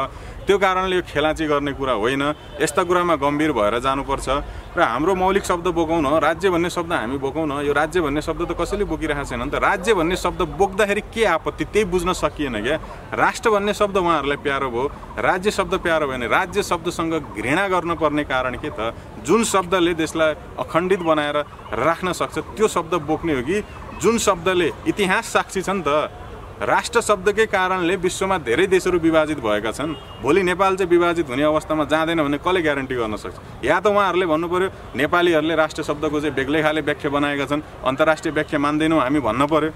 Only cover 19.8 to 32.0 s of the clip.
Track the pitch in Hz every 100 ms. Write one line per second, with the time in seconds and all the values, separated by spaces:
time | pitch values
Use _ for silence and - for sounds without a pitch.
19.8 | 170 170 160 165 156 151 - - - 160
20.8 | 180 190 165 156 147 147 147 - - 107
21.8 | 139 165 180 165 147 - - - 208 190
22.8 | 160 175 147 151 165 139 123 202 202 -
23.8 | - - 156 233 220 185 170 180 160 -
24.8 | - - 185 196 214 208 180 196 180 196
25.8 | 147 151 120 - - - - - 104 170
26.8 | - 233 202 208 185 202 220 196 185 185
27.8 | 165 185 175 - 190 190 123 120 190 180
28.8 | 185 180 165 160 151 147 113 104 113 -
29.8 | 143 139 - - 113 175 180 180 196 190
30.8 | 185 170 175 170 165 135 151 156 - 156
31.8 | 147 156